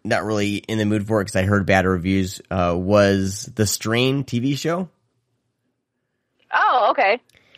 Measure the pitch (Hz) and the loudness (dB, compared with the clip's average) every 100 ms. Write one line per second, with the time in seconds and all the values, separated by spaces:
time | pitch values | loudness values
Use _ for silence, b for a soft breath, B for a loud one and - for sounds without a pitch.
0 | 104 110 107 107 104 101 - 110 104 107 | -4 -4 -2 -2 -2 -4 -4 -2 0 -2
1 | 101 113 95 98 95 101 98 95 92 90 | -2 -2 -2 -2 0 0 2 2 2 0
2 | 87 95 92 - - 92 87 87 90 104 | 0 0 -2 -6 -6 -2 -2 -2 2 4
3 | 101 98 95 98 - - 104 - 110 113 | 4 2 -2 -6 -8 -2 -2 -2 -2 0
4 | 131 139 131 120 127 143 160 170 180 _ | 0 -2 -4 -4 -2 -4 -4 -4 -6 _
5 | _ _ _ _ _ _ _ _ _ _ | _ _ _ _ _ _ _ _ _ _
6 | _ _ _ _ - - 415 277 220 - | _ _ _ _ -4 0 2 4 2 2
7 | 202 233 _ _ b | 2 0 _ _ b